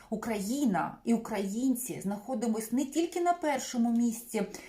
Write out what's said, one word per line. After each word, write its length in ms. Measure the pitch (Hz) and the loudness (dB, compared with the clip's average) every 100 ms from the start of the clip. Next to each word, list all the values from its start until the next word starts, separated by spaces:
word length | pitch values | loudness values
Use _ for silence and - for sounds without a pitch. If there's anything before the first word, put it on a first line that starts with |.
| - | -8
Україна 880 | 220 233 208 196 277 277 165 156 - | -6 -2 -4 -2 2 2 2 0 -4
і 100 | 233 | 0
українці 880 | 226 226 208 196 220 262 240 - 151 | 2 2 -2 -2 0 2 2 -2 -4
знаходимось 680 | 190 202 - 240 233 220 - | -4 -4 -4 -2 0 0 0
не 140 | 247 302 | 0 0
тільки 360 | 311 339 359 | 0 0 2
на 120 | 349 | 2
першому 580 | 349 302 262 - 247 233 | 2 2 0 -2 0 2
місці, 520 | 233 240 226 - 214 190 - | 4 2 0 -4 -2 -2 -6